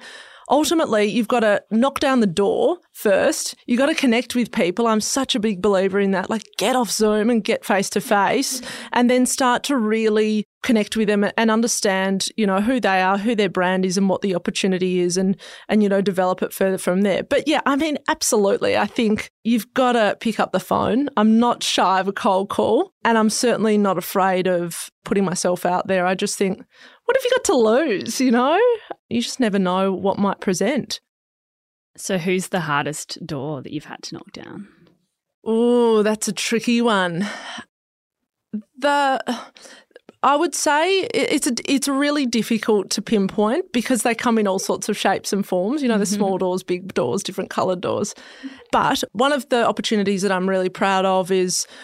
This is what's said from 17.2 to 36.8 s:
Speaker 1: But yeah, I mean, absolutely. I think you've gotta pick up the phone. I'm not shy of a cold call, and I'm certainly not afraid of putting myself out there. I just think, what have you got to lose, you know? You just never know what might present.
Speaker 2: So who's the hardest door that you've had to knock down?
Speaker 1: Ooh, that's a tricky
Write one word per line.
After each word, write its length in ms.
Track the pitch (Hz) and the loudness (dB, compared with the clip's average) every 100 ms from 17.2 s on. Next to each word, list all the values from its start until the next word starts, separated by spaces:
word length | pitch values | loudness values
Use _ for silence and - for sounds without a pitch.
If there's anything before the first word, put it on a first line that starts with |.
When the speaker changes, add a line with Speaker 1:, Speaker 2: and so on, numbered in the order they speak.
Speaker 1:
But 280 | - 269 285 | 0 0 0
yeah, 100 | 294 | 0
I 100 | - | 2
mean, 220 | 277 311 285 - | 0 0 -2 -4
absolutely. 720 | 311 - 214 196 196 208 196 | -4 0 2 2 2 0 0
I 80 | |
think 440 | 202 - 220 214 - _ | 0 0 0 0 -6 _
you've 300 | 220 240 - | -2 -2 0
gotta 420 | - 254 240 208 - | 0 2 2 0 0
pick 180 | 233 208 | -4 -2
up 120 | - | -2
the 80 | 180 | -2
phone. 480 | - - 196 220 285 - | -2 -2 0 0 0 2
I'm 200 | 214 226 | 4 4
not 260 | 240 - | 4 0
shy 360 | - - 190 185 | -2 0 2 2
of 80 | 185 | 0
a 60 | |
cold 360 | 196 220 190 202 | -2 0 0 0
call, 440 | - 214 233 381 _ | -2 2 2 0 _
and 140 | 226 226 | 0 2
I'm 120 | 220 | 2
certainly 480 | - 247 208 214 208 | 0 0 2 2 2
not 200 | 202 175 | 2 0
afraid 500 | - 196 190 185 180 | -2 0 2 2 2
of 420 | 175 170 - - _ | 0 -2 -8 -14 _
putting 220 | - 202 | -2 0
myself 400 | 190 185 180 180 | 0 0 -2 0
out 220 | 180 180 - | -2 -2 0
there. 180 | 190 | 0
I 100 | 180 | 0
just 220 | 190 202 - | -2 -2 -2
think, 260 | 190 - - _ - - | -2 -4 -12 _ -20 -10
what 120 | - 523 | -2 0
have 60 | |
you 60 | 508 | 2
got 120 | 508 | 0
to 120 | 494 294 | 2 2
lose, 640 | 220 240 320 202 233 - | 4 2 2 -2 -4 0
you 100 | 247 | 2
know? 260 | 240 262 349 494 453 - - - | 2 2 4 2 0 -6 -16 -6
You 120 | 233 | -6
just 200 | 233 - | -4 -2
never 180 | 226 196 | 0 0
know 320 | 185 185 196 | 0 0 -2
what 240 | 185 196 190 | -2 -2 0
might 220 | 202 - | -2 -2
present. 600 | - 180 208 294 - - _ _ _ _ _ _ _ _ _ - | -2 -2 0 -2 -6 -10 _ _ _ _ _ _ _ _ _ -14
Speaker 2:
So 200 | - 190 | -6 -4
who's 300 | 175 185 - | -2 -2 -2
the 140 | 190 | -4
hardest 600 | 156 143 143 151 - - 156 | -2 -2 -4 -8 -12 -12 -10
door 340 | 131 143 143 | -8 -8 -8
that 120 | - | -10
you've 100 | 147 | -12
had 180 | - - | -12 -16
to 120 | - | -16
knock 160 | - - | -16 -18
down? 380 | - - - 202 _ _ _ _ _ _ _ - | -18 -16 -16 -18 _ _ _ _ _ _ _ -2
Speaker 1:
Ooh, 560 | 226 240 240 233 214 | 2 4 4 4 4
that's 260 | 208 214 - | 2 0 -4
a 40 | |
tricky 480 | 185 - 226 233 233 | -6 -2 -2 0 2